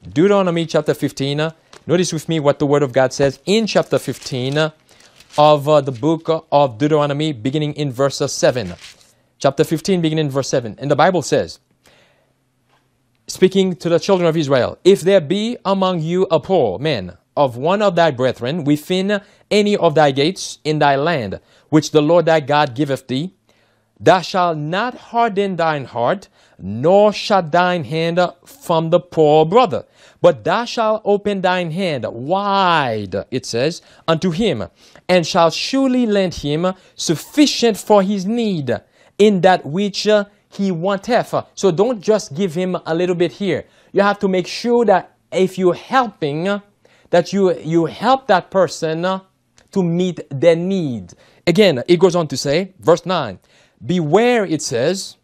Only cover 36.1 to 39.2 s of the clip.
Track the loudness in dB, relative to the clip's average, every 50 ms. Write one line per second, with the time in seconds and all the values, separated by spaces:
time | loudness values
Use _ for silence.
36.1 | 0 0 0 -2 -4 -6 -6 -4 -4 -2 -2 -4 -4 -6 _ _ _ -10 -4 -4
37.1 | -4 -4 -4 -8 2 2 2 2 2 0 0 0 0 -2 0 2 4 4 4 2
38.1 | -2 -4 -4 -4 -4 -2 -2 -2 -2 -4 -4 -4 -6 -6 _ _ _ _ _ _
39.1 | _ _